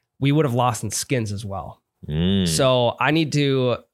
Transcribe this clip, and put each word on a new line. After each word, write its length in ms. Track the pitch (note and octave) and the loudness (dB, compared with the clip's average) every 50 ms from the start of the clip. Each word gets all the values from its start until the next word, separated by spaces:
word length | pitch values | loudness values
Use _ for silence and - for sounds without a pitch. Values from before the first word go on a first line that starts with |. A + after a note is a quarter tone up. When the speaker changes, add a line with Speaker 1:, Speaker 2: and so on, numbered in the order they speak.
| _ _ _ - | _ _ _ -2
Speaker 1:
We 120 | C3 C#3 | 0 2
would 140 | C#3+ D#3 D#3 | 2 2 2
have 80 | C3+ A#2 | 2 2
lost 280 | B2+ B2 B2 A2+ - - | 2 0 0 0 -2 -6
in 80 | G#2 | -6
skins 400 | - - - - C#3 B2 A2 G2+ | -6 -6 -4 -2 -2 -2 -2 -4
as 120 | G#2 G2 A#2 | -6 -8 -8
well. 360 | G2 G2 F#2+ - - - _ _ _ _ _ - - | -8 -10 -10 -10 -12 -14 _ _ _ _ _ -10 -6
Speaker 2:
Mm. 400 | D3 D#3 - F#3 G3 G3 F#3 E3+ | -2 0 0 2 2 2 2 2
Speaker 1:
So 480 | D#3+ D#3 C#3 C3 B2+ B2 A#2+ A#2 - - | 2 2 2 2 4 2 2 0 0 0
I 100 | A#2+ C#3 | 0 2
need 240 | D3+ E3 D#3+ C3+ C3+ | 2 2 0 0 0
to, 440 | D3 C#3+ C#3 C3+ C3 B2+ B2 A2+ - - _ | 0 0 2 2 0 0 0 -2 -2 -6 _